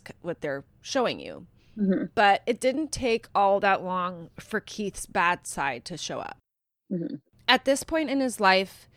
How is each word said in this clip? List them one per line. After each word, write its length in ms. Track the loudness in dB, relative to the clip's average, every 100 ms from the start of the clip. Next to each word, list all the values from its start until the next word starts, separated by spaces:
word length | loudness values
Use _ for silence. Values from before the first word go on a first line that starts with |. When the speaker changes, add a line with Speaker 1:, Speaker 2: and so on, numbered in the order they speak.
| -16
Speaker 1:
c-, 60 | -12
what 200 | -10 -6
they're 220 | -6 -8 -10 _
showing 380 | -4 0 0 -2
you. 280 | -10 -14 -18 _ _ -2
Speaker 2:
Mm-hmm. 280 | 0 2 0 4
Speaker 1:
But 260 | 6 4 2
it 140 | 0
didn't 300 | 0 0 -4
take 360 | -2 0 0 0 2
all 240 | 4 4
that 240 | 4 2
long 460 | 0 -2 -2 -6 -14 -16
for 200 | -6 -6
Keith's 480 | -6 -8 -8 -8 -4
bad 380 | 2 2 0 -6
side 360 | -4 -4 -4 -10
to 120 | -10
show 220 | -8 -8
up. 180 | -8 -14 _ _ _ _ -8
Speaker 2:
Mm-hmm. 240 | -6 -6 -8 _ _ 0
Speaker 1:
At 180 | 2 2
this 180 | 0
point 260 | 0 -2 0
in 80 | 0
his 180 | 0 2
life, 480 | 4 4 2 -10 -20